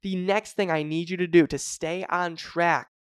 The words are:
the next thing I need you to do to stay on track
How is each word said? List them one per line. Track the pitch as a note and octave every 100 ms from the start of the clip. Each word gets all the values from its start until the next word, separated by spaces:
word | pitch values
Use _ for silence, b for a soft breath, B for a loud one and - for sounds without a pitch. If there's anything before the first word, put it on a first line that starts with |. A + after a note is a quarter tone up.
the | F#3+ F#3+
next | F3+ G3+ G#3+
thing | - G3
I | D#3+
need | D3+ D#3+ E3+
you | F3+
to | F3
do | E3+ D3+
to | C#3
stay | - - D#3+ F3 F#3
on | F3 F3
track | D#3+ - - E3+ D3 - _ _